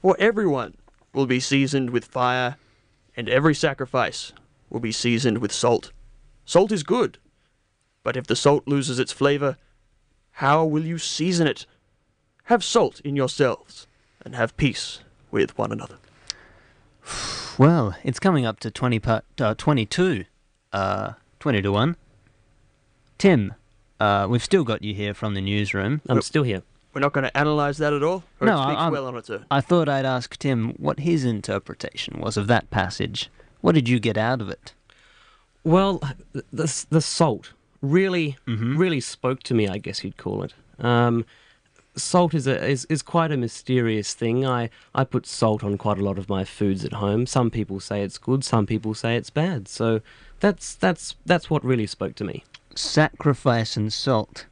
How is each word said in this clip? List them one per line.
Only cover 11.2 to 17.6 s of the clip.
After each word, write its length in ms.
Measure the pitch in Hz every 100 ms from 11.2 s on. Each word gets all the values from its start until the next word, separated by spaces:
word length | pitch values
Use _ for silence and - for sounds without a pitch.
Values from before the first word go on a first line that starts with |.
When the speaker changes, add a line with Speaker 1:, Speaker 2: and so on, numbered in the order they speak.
| 165 175 156
Speaker 1:
it? 200 | 110 - _ _ _ _ _ _ _
Have 180 | - 233
salt 360 | - 240 151 -
in 160 | 147 139
yourselves, 720 | 127 - 135 107 - - - _ _ _
and 100 | -
have 220 | 127 113 -
peace 440 | 143 - - - - _ _
with 260 | - - -
one 140 | 107
another. 240 | 110 - - _ _ - - - - _ _ _ _
Speaker 2:
<sighs> 540 | - - - - -
Well, 380 | -